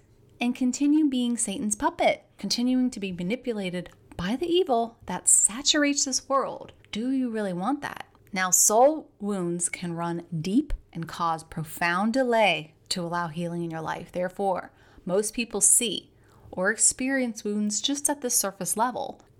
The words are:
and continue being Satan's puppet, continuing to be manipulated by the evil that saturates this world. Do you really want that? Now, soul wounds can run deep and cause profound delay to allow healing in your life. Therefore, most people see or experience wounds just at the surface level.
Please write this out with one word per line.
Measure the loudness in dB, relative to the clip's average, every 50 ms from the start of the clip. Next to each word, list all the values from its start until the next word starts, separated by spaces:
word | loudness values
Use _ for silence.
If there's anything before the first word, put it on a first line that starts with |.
| -16 _ _ _ -20 _ _ -4
and | -2 -2 0
continue | 0 0 0 2 2 2 4 6 6 4 4
being | 2 2 0 0 0
Satan's | -2 -2 -4 -4 -4 -2 -4 -2
puppet, | 0 0 -2 0 2 2 2 2 2 -4 _ _ -8
continuing | -4 -4 -2 0 2 2 2 4 2 0
to | 0 -4
be | -6 -6
manipulated | -4 -4 -2 -2 -2 -2 -4 -4 -4 -2 -4 -4 -4 -6 -8 -10 -16 _ _ _ -10 -6
by | -4 -4 -2
the | -2 0
evil | 2 2 2 2 4 2 2 0 -2 -6 _ -10
that | -8 -8 -2 4 4
saturates | 6 6 4 2 -2 -2 0 2 4 4 4 4 2 0 0
this | -2 -2 -4 -2 0
world. | 0 0 0 0 -6 -8 -12 -16 -18 -20 -18 _
Do | -8 -4 -2 0
you | 0 0 0 -2
really | -2 -2 -2 -2
want | -2 -2 -2 -2 -2 -2
that? | -4 -8 -8 -10 -14 -16 -18 _ _ -8
Now, | -2 -2 0 2
soul | 4 4 4 6 8 8 8 6 6 2 -4 -12 _ _
wounds | -6 -4 -2 -2 -2 -2 -2 -2 -4 -6
can | -6 -6 -8 -6 -6
run | -4 -4 -4 -4 -6 -6 -6 -6 -6
deep | -4 0 0 0 2 0 -4 -6 -6 _
and | -10 -10 -10
cause | -8 -6 -4 -2 -2 -2 -4 -6
profound | -10 -10 -8 -8 -8 -4 -2 0 0 2 2 0 2 2
delay | 2 2 4 4 6 6 4 4 2 -4 -10 -18 _ _ _
to | -6 -6
allow | -4 -4 -4 -4 -4 -4
healing | -4 -6 -6 -4 -4 -4
in | -6 -6
your | -6 -8
life. | -6 -6 -6 -8 -10 -8
Therefore, | -6 -4 -4 -4 -4 -2 -2 0 0 -2 -4 -10 -18 _ -20 -20 -20 -12 -4
most | 0 0 0 0 0 -4
people | -6 -6 -4 -2 2
see | 4 4 4 4 2 0 -4 -6 -10 -14 _ _ _ _ -20 -20 -20 -12
or | -6 -2 0 0
experience | 2 2 2 0 2 0 -2 0 0 0 0 -2 -4 -6 -6
wounds | -4 -2 0 -2 0 -2 -2
just | -2 -2 -2 0 0 -2
at | -2 -2
the | -4 -2
surface | 0 0 -2 -2 -6 -6 -6 -4 -2
level. | 0 -2 -2 -2 -6 -8 -10 -12 -16 _ _ _